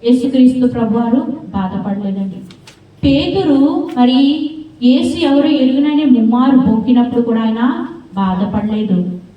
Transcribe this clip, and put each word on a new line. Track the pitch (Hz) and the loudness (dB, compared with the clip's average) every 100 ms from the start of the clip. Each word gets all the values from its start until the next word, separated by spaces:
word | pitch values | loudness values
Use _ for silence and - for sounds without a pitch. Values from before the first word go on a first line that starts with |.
యేసుక్రీస్తు | 233 254 262 262 254 254 247 | 2 2 2 4 2 4 -2
ప్రభువారు | 233 220 226 233 254 320 - - | -2 -2 -2 0 0 -2 -10 -8
బాధపడలేదండి. | 202 185 196 202 202 196 190 196 180 - - - - _ _ | -6 -4 -6 -6 -6 -6 -6 -8 -10 -16 -20 -20 -20 _ _
పేతురు | 277 277 339 381 339 269 285 370 - 247 | 0 0 0 -2 2 2 2 0 -4 0
మరి | 247 262 277 311 311 - - - | 2 4 2 0 -4 -10 -18 -2
యేసు | 247 262 339 330 | 2 2 0 -2
ఎవరో | 311 277 311 | 0 2 2
ఎరుగనని | 277 254 262 294 302 302 | 2 2 2 0 2 2
ముమ్మారు | 247 220 233 262 262 | 2 2 2 2 2
బొక్కినప్పుడు | - 220 220 247 240 233 | 2 0 2 0 2 -2
కూడా | 240 220 | -2 -2
ఆయన | 226 220 240 339 - - - 190 | -2 -2 -2 -2 -8 -12 -12 -4
బాధపడలేదు. | 190 185 202 208 208 214 208 180 180 180 - | -2 -2 -2 -4 -4 -4 -2 -2 -2 -8 -14